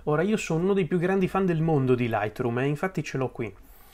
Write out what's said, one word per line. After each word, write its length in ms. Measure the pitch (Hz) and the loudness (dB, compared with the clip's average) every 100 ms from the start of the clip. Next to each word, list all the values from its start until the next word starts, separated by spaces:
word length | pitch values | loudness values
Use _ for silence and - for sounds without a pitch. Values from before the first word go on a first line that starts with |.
Ora 160 | - 151 | -2 0
io 160 | 190 214 | 2 0
sono 260 | - 160 | 0 0
uno 100 | 185 | 2
dei 100 | 196 | 2
più 140 | 170 180 | 0 0
grandi 280 | 180 196 180 | 0 2 0
fan 200 | 190 196 | 2 0
del 160 | 160 | 2
mondo 320 | 160 151 127 | 2 2 4
di 120 | 123 120 | 2 2
Lightroom 520 | 113 107 - 120 117 | 0 -2 -2 -2 0
e 80 | 139 | 0
infatti 360 | 147 185 165 | -2 -2 -4
ce 140 | 147 139 | -4 -4
l'ho 140 | 127 | -4
qui. 220 | - 110 - - - - | -4 -8 -10 -20 -20 -20